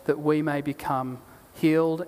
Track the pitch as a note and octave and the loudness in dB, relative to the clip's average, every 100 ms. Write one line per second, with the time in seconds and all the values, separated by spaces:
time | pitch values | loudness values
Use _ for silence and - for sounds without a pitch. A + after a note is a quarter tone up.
0 | - - D3+ D3+ D3+ C#3+ C#3+ C3+ - C3+ | -2 0 2 2 0 -2 -4 -6 -4 -4
1 | C3 B2 - - - - D#3+ D#3 E3 D#3+ | -4 -10 -16 -20 -20 -2 2 4 2 0